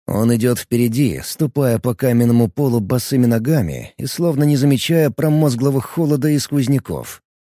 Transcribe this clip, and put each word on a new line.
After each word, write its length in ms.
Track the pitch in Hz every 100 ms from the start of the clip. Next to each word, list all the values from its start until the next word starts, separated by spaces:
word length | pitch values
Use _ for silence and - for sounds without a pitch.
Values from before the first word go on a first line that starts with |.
| -
Он 260 | 101 117
идёт 280 | 117 123 120
впереди, 600 | - 120 120 117 127 67
ступая 560 | - - 151 143 131 113
по 160 | 123 -
каменному 500 | 131 117 120 120 113
полу 300 | - 139 117
босыми 480 | 95 127 - 135 120
ногами 680 | 117 120 156 85 64 55 -
и 100 | -
словно 380 | - 170 139
не 120 | 147 143
замечая 540 | 143 135 - 165 147
промозглого 680 | - 151 156 151 120 139 135
холода 480 | - 165 151 147 151
и 100 | 143
сквозняков. 840 | - 143 131 139 - 71 57 - _ _ _